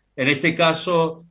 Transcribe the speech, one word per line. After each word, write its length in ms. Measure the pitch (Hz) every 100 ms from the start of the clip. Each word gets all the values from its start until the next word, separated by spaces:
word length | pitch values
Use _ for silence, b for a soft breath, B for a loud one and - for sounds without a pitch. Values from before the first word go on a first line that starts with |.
| _ -
en 120 | 131
este 260 | 143 165
caso, 680 | 165 165 160 180 170 160 165 -